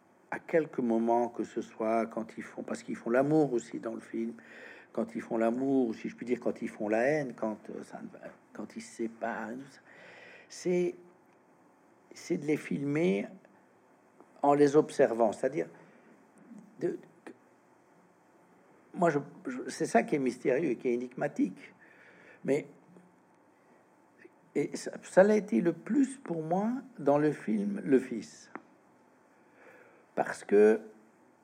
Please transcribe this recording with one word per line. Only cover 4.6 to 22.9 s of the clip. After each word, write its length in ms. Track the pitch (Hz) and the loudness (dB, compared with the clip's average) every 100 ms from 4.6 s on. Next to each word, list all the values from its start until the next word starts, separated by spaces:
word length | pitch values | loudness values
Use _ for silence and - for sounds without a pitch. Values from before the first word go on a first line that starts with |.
| - - - | -20 -20 -10
quand 220 | - 113 | -6 -6
ils 60 | 117 | -8
font 160 | - 117 | -6 0
l'amour, 580 | 113 123 135 135 117 | 0 0 0 2 2
si 140 | 107 - | -2 -10
je 80 | - | -10
puis 80 | |
dire, 160 | 120 120 | -4 -2
quand 220 | 113 - | -2 -6
ils 60 | 113 | -8
font 200 | - 104 | -6 -2
la 140 | 107 | 2
haine, 320 | 127 156 131 | 2 0 -2
quand, 240 | 113 110 - - | -6 -6 -6 -12
euh, 120 | - | -14
ça 160 | - - | -14 -16
ne 80 | - | -16
va, 160 | - - - _ | -18 -20 -20 _
quand 240 | - 107 113 | -14 -12 -14
ils 40 | |
se 160 | - - | -16 -8
séparent, 540 | 113 113 113 104 110 | -8 -6 -8 -6 -8
tout 200 | 127 139 | -12 -14
ça, 100 | - - - - - - - - | -20 -20 -20 -20 -20 -20 -20 -20
c'est, 460 | - 180 180 175 - - - _ _ _ _ _ _ _ _ _ | -8 -2 0 0 -4 -16 -20 _ _ _ _ _ _ _ _ _
c'est 240 | - - 175 | -20 -6 -4
de 80 | 147 | -2
les 100 | 147 | -2
filmer 720 | - 156 139 151 180 202 - - - - _ _ _ _ _ _ - - | -2 -4 -2 0 0 0 -4 -12 -20 -20 _ _ _ _ _ _ -20 0
en 120 | - | 4
les 200 | 143 147 | 8 8
observant, 580 | 147 143 - 120 113 110 | 8 4 4 2 4 2
c'est-à-dire, 340 | 98 131 143 - - - - - - _ - - - - - | 2 -2 -2 -6 -10 -20 -20 -20 -20 _ -20 -20 -20 -20 -8
de, 180 | 180 - - - - - _ _ _ _ _ _ _ _ _ _ _ _ _ - _ | -6 -6 -12 -20 -20 -20 _ _ _ _ _ _ _ _ _ _ _ _ _ -20 _
moi, 160 | - 170 | 0 2
je, 80 | 147 - - - | 2 -4 -10 -10
je, 120 | 254 131 | -8 -10
c'est 160 | - | -6
ça 180 | 160 233 | 0 2
qui 140 | 226 151 | 2 0
est 20 | |
mystérieux 520 | 127 113 - 131 160 | -2 -2 0 0 0
et 60 | 110 | -2
qui 120 | 127 | -2
est 60 | |
énigmatique, 800 | 120 123 - 147 - 220 - - - - - - - - - | -2 -4 -6 -6 -2 -2 -4 -18 -20 -20 -20 -20 -20 -20 -12
mais, 220 | 135 139 - - - | -2 -2 -2 -16 -20